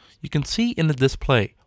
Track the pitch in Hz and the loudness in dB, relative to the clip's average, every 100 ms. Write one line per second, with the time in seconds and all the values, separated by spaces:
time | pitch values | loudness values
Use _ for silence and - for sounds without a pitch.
0 | _ _ 143 156 - - 240 196 160 131 | _ _ -4 -4 -2 -2 -2 0 0 2
1 | 135 - - 123 98 _ | 0 0 0 2 0 _